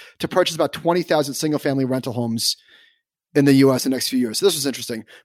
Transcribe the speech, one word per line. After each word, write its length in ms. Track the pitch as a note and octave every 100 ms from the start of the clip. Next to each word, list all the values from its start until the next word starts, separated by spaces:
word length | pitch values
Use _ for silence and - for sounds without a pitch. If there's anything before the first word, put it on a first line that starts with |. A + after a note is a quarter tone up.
| - -
to 80 | -
purchase 280 | F#3 F3 D#3+
about 180 | E3
twenty 300 | - E3 F3+
thousand 300 | D#3+ D#3+ C#3+
single-family 520 | B2+ D#3 D3+ D3+ C3+ B2+
rental 280 | C3 B2
homes 420 | A#2+ A#2 A2+ - - _ _ _ _ _ _ _
in 120 | D3 C#3
the 80 |
U 200 | C3+ C3+
S 120 | B2+ C3+
in 60 |
the 40 | B2+
next 140 | -
few 100 | B2+
years. 200 | A#2+ G#2+
So 60 | G3
this 100 | D#3
was 100 | C#3
interesting. 400 | B2 - A2+ - -